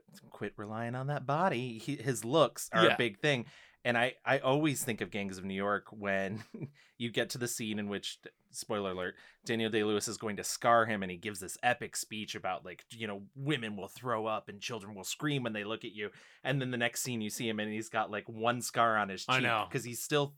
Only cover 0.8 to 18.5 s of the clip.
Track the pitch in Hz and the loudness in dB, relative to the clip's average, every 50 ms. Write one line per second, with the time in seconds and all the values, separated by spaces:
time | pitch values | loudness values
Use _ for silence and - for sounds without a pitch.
0.8 | 117 117 120 127 131 139 147 139 135 123 139 156 175 196 151 117 127 127 117 110 | -4 -4 -4 -4 -4 -4 -4 -4 -2 -2 0 2 2 2 2 0 -2 -4 -6 -8
1.8 | - - 139 143 110 139 123 107 - 113 135 165 143 117 - - - - - 110 | -6 -6 -6 -4 -2 -2 -2 -2 0 2 6 6 6 6 4 -2 -6 0 4 6
2.8 | 110 - 120 120 123 117 101 - - 151 143 123 113 - - - - - _ _ | 6 6 6 4 2 0 0 0 2 2 2 2 0 -6 -12 -20 -20 -20 _ _
3.8 | - 123 120 117 120 131 - - - - 131 139 127 131 135 147 156 156 131 113 | 0 2 4 4 4 2 0 0 2 2 2 4 6 4 4 6 6 4 2 2
4.8 | - - 110 104 110 90 - 104 101 98 95 92 90 98 95 95 98 101 104 98 | 0 -2 -2 -2 -2 -4 -2 -2 -4 -4 -4 -6 -6 -4 -2 0 0 2 0 0
5.8 | - - - 110 101 101 98 95 95 95 107 107 107 - - 226 160 - - _ | -2 -6 -10 -4 0 2 2 2 2 0 -2 -6 -8 -12 -12 -10 -10 -10 -12 _
6.8 | - _ _ - 120 120 104 131 120 98 - 127 120 117 - - 120 107 107 107 | -20 _ _ -6 -6 -2 2 2 0 0 0 -2 -2 -2 -2 -2 -2 -2 -2 -2
7.8 | 104 101 101 95 - - - - - - - _ _ _ - - - - 113 104 | -2 -2 -2 -4 -4 -6 -10 -10 -14 -20 -20 _ _ _ -12 -10 -6 -2 -2 0
8.8 | 101 95 92 92 92 90 - - - - - _ - - 120 113 113 110 104 113 | 0 0 -2 -2 -4 -4 -6 -8 -16 -20 -20 _ -4 -2 0 2 2 2 4 4
9.8 | 104 107 107 104 - - 104 - - 110 101 92 90 - - - - 120 120 117 | 4 4 4 2 0 -2 -4 -4 -4 -4 -4 -4 -4 -4 -4 2 6 6 8 8
10.8 | 113 110 110 101 98 92 90 85 - 107 104 98 98 87 - - - 123 120 - | 6 4 2 -2 -2 -4 -6 -6 -6 -6 -6 -6 -8 -10 -6 0 2 2 2 0
11.8 | 113 98 - - - - 113 110 107 - - 110 - 95 92 85 - 92 87 - | -2 -6 -6 -6 -6 -6 -8 -8 -8 -8 -8 -6 -4 -4 -4 -6 -6 -10 -14 -14
12.8 | - - - 113 113 104 101 101 101 - - 135 135 139 156 127 113 110 104 101 | -16 -16 -12 -8 -6 -6 -6 -8 -10 -12 -12 -6 -4 -2 -2 -2 -2 -6 -6 -6
13.8 | 92 98 - - 120 127 117 110 110 110 110 104 - - 101 101 - - 123 110 | -8 -10 -10 -8 -4 -2 -2 0 0 -2 -2 -4 -4 -8 -12 -10 -8 -8 -8 -8
14.8 | 95 101 107 98 92 - - - 151 151 147 139 123 117 110 107 104 101 110 110 | -10 -10 -12 -10 -8 -8 -6 -2 0 0 0 0 0 -2 -4 -4 -4 -4 -6 -6
15.8 | - 117 90 107 104 101 - - - - - _ - 131 135 139 127 127 127 117 | -8 -10 -8 -6 -6 -8 -8 -10 -20 -20 -16 _ -4 -2 0 0 0 -2 0 0
16.8 | 120 117 - - - 131 123 113 107 104 - - 131 113 110 107 104 107 107 110 | 0 0 0 -2 -4 -2 -2 -2 -2 -4 -4 -2 -2 -2 0 0 -2 -2 -4 -4
17.8 | 110 - - 113 107 95 107 104 98 - 113 107 110 117 | -4 -2 0 -2 0 0 -2 -6 -6 -6 -6 0 2 2